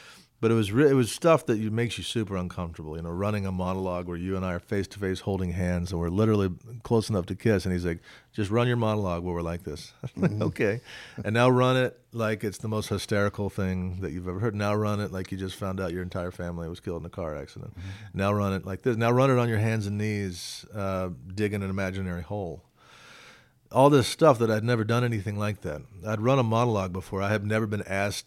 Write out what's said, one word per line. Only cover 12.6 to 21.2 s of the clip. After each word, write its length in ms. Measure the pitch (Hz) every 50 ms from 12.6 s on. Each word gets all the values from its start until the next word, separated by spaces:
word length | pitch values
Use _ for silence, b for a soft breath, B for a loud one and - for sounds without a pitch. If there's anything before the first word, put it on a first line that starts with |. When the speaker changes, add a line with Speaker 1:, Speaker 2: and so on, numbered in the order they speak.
| - 110
Speaker 1:
most 200 | 110 107 101 -
hysterical 640 | 104 98 - - 110 101 101 101 - - 101 95
thing 500 | - - 95 92 92 92 90 92 90 92
that 120 | 92 76 76
you've 160 | 90 87 90
ever 100 | 90 95
heard. 140 | 113 120 101
Now 200 | 104 104 104 104
run 260 | 107 107 104 104 101
it 120 | 104 85 90
like 180 | 92 95 -
you 60 | 98
just 200 | 92 95 92 -
found 220 | - 104 95 95 92
out 140 | 95 85 85
your 100 | 92 90
entire 280 | 90 - 95 87 90
family 400 | - - 87 87 87 82 82 80
was 100 | 87 -
killed 220 | - 98 85 82 76
in 40 |
a 40 | 82
car 260 | - - 87 80 76
accident. 380 | 71 71 - - 95 - - -
Speaker 2:
Mm-hmm. 440 | 90 92 98 98 101 - - - 95
Speaker 1:
Now 140 | 98 101 104
run 220 | 104 101 98 95
it 100 | 95 85
like 160 | 101 95 -
this. 160 | - 131 117
Now 140 | 110 117 117
run 180 | 120 127 135 135
it 60 | 127 123
on 80 | 120 117
your 80 | 113 104
hands 280 | 110 113 113 110 101
and 120 | 101 104 104
knees, 640 | 107 107 104 101 101 92 87 82 - - - - - - -
uh, 360 | 104 98 98 95 92 92 92 87 62